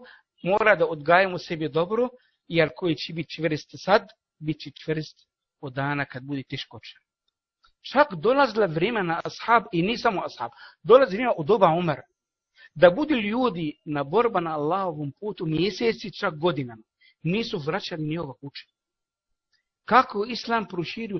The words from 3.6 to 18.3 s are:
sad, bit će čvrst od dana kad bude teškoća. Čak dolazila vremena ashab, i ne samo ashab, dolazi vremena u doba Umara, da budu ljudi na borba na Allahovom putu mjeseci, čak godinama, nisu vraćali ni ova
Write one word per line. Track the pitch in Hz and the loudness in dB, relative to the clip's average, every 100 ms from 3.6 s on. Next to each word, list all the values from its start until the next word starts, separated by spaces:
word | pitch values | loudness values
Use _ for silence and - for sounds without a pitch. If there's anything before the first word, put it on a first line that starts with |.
| - - | -8 -8
sad, | - 220 196 _ _ - | 4 4 2 _ _ -12
bit | 156 151 | -8 -8
će | 151 - | -8 -12
čvrst | - 156 151 - _ _ _ _ | -6 -4 -6 -14 _ _ _ _
od | 139 | -12
dana | 127 139 143 139 | -6 -4 -2 -4
kad | 131 | -8
bude | 135 139 | -8 -8
teškoća. | - 131 - 113 - - _ _ _ _ _ _ _ _ - | -8 -10 -12 -16 -20 -20 _ _ _ _ _ _ _ _ -4
Čak | 254 294 180 | 2 2 2
dolazila | 185 269 262 208 196 | 2 4 2 2 0
vremena | 156 202 226 175 165 | 0 -2 -2 -2 -4
ashab, | 160 - - 226 220 | -6 -8 2 2 2
i | 170 | -2
ne | 185 233 | 0 0
samo | 240 175 151 | 0 -2 -6
ashab, | - 117 - - _ | -8 -10 -12 -20 _
dolazi | 156 254 254 190 | 6 8 6 0
vremena | 247 190 | -2 -2
u | |
doba | 147 208 180 | 2 6 6
Umara, | 165 175 135 - _ _ _ _ _ - - | 4 0 -2 -6 _ _ _ _ _ -14 6
da | 175 | 6
budu | 190 302 254 | 6 0 0
ljudi | 208 226 247 175 151 - 160 | 0 0 -2 -2 -6 -8 -6
na | 147 | -6
borba | 139 196 240 196 | -2 2 2 0
na | 165 156 | -4 -4
Allahovom | 147 190 185 151 143 - | -2 -2 -4 -6 -8 -8
putu | 208 196 165 | -10 -6 -4
mjeseci, | 156 190 - 233 - 208 - | 0 -2 0 -2 -2 -6 -6
čak | 202 | -6
godinama, | 156 175 151 123 110 _ _ _ _ | -2 -2 -2 -6 -10 _ _ _ _
nisu | 160 202 226 196 | -4 -2 -2 -6
vraćali | 143 190 - 170 | -6 -6 -6 -8
ni | 151 165 | -6 -6
ova | 139 | -8